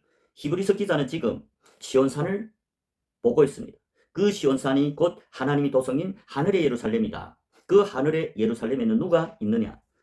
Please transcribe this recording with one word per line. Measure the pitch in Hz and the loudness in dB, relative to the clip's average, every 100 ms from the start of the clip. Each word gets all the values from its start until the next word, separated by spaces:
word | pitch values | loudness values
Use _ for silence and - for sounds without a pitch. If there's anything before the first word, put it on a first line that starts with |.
| _ _ _ | _ _ _
히브리서 | - 147 180 196 | -10 -6 -2 0
기자는 | 196 190 151 135 | 0 0 -2 -2
지금 | 165 117 - - _ _ _ | -4 -4 -6 -12 _ _ _
시온산을 | - 131 135 143 175 202 226 _ _ _ _ _ _ _ | -2 2 2 0 -4 -4 -8 _ _ _ _ _ _ _
보고 | 120 139 | 0 4
있습니다. | 139 - - - _ _ _ | 2 0 -16 -18 _ _ _
그 | - 202 | 0 0
시온산이 | 196 143 135 135 139 147 147 | 2 0 0 0 0 0 0
곧 | 175 - _ | -2 -2 _
하나님이 | - 135 143 143 | -6 -2 0 2
도성인 | 131 127 135 190 - - | 0 0 -2 -4 -8 -8
하늘의 | - 196 190 | -2 0 2
예루살렘이다. | 143 120 107 113 104 - - _ _ _ - | 2 0 -2 0 -2 -4 -12 _ _ _ 2
그 | 196 | 4
하늘의 | 190 127 147 160 - 104 | 4 0 0 0 -2 -2
예루살렘에는 | 110 117 120 135 113 113 | -2 0 -4 0 0 0
누가 | 180 165 165 - | 2 2 0 -4
있느냐? | 107 113 101 - _ _ | -2 -2 -2 -8 _ _